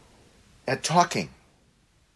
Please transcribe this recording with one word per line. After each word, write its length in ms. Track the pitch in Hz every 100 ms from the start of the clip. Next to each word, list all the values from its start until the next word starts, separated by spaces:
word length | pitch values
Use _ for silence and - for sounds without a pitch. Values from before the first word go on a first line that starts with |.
| - - - - - - -
at 160 | 127
talking. 460 | - 170 170 110 76 - - _ _ _ _ _ _